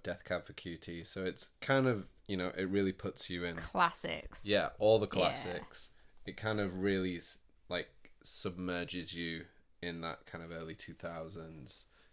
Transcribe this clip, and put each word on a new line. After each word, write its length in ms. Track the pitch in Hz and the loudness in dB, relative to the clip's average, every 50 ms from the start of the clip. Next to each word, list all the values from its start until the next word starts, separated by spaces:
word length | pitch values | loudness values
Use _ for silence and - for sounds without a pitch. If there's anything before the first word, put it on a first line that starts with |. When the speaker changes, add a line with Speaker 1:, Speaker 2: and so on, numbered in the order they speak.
Speaker 1:
Death 220 | - 90 87 - - | -4 -4 -4 -4 -2
Cab 200 | - 92 87 - | -2 -2 -2 -2
for 80 | - - | -4 -12
Cutie. 500 | - - 90 82 - - 85 85 85 80 | -10 -8 -8 -8 -8 -8 -8 -8 -8 -8
So 200 | - - 95 92 | -6 -4 -2 -2
it's 240 | 92 85 - - - - - | -2 -2 -2 -6 -10 -10 -4
kind 260 | - - 135 135 131 | 2 4 4 6 6
of, 200 | 131 117 101 90 - - - - | 4 4 2 -2 -8 -12 -14 -6
you 80 | - 98 | -4 -2
know, 140 | 92 90 90 - | 0 0 0 0
it 100 | 90 95 92 | 0 0 2
really 220 | 98 101 98 95 92 | 4 4 4 4 2
puts 360 | - - - - - - - | 0 -4 -6 -6 -6 -6 -4
you 140 | 90 87 87 | -4 -2 -2
in. 100 | 85 82 | -2 -4
Speaker 2:
Classics. 880 | 82 82 - - - 175 165 - - - - 80 76 - - - - - | -4 -6 -2 2 4 4 4 2 0 -2 -2 -4 -4 -6 -8 -8 -4 2
Speaker 1:
Yeah, 240 | 101 104 98 78 - - - | 4 4 4 4 2 2 4
all 180 | 104 107 113 107 | 6 8 8 8
the 60 | 104 | 6
Speaker 2:
Yeah. 40 | - - 98 | 4 2 4
Speaker 1:
classics. 680 | 90 85 - - - 90 90 87 - - - - - - - - - - - - - | 4 4 2 0 -2 -4 -4 -6 -8 -10 -12 -14 -14 -14 -16 -20 -20 -20 -20 -14 -10
It 100 | 101 95 | -10 -6
kind 220 | - - 110 107 104 | -2 0 0 2 2
of 200 | 101 95 90 92 | 2 0 0 2
really, 380 | 95 101 95 95 92 92 90 | 2 2 4 4 2 0 0
s-, 200 | 85 - - - - - - - - - - | -2 -4 -6 -8 -10 -12 -20 -20 -18 -4 0
like, 420 | 90 87 71 - - - - - - - - | 0 0 0 -2 -8 -20 -20 -20 -20 -12 -8
submerges 920 | - - - - 98 87 90 92 90 90 87 87 80 87 90 80 - 82 | -8 -6 -4 -4 -4 -2 -2 0 2 2 2 0 0 -2 -4 -4 -4 -2
you 320 | 85 85 85 82 82 85 - - - - _ - - | -2 0 0 -2 -2 -4 -8 -16 -20 -20 _ -12 -6
in 200 | 87 87 85 85 | -4 -4 -2 -2
that 240 | 82 85 - - - | -2 -4 -4 -6 -8
kind 180 | - - 85 85 | -10 -10 -10 -8
of 80 | 82 | -8
early 220 | 85 82 82 80 82 | -8 -6 -6 -6 -8
two 200 | - - - 80 | -10 -10 -12 -10
thousands 920 | - - 85 85 82 80 80 98 85 80 80 80 76 65 - - - - _ _ - - - | -8 -6 -6 -6 -6 -8 -8 -8 -10 -10 -12 -12 -14 -14 -12 -14 -14 -16 _ _ -20 -20 -20